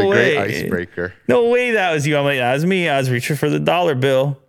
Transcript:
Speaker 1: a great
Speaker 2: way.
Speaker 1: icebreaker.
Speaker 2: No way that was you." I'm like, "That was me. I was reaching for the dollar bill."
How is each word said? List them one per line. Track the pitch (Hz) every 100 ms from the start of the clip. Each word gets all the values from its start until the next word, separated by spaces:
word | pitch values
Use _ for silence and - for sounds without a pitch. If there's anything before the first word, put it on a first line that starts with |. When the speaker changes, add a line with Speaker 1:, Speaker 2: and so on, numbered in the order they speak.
| 196
Speaker 1:
a |
great | 202 - 156
Speaker 2:
way. | 101 76
Speaker 1:
icebreaker. | - 87 90 - 90 - -
Speaker 2:
No | 247 233
way | 247 247
that | 220 185
was | 156 143
you." | 147
I'm |
like, | 143 139
"That | 120
was | 139
me. | 170 190 170
I | 139
was | 131
reaching | 123 - 147
for | 151
the | 151
dollar | 151 165 175 131
bill." | 139 131 143 139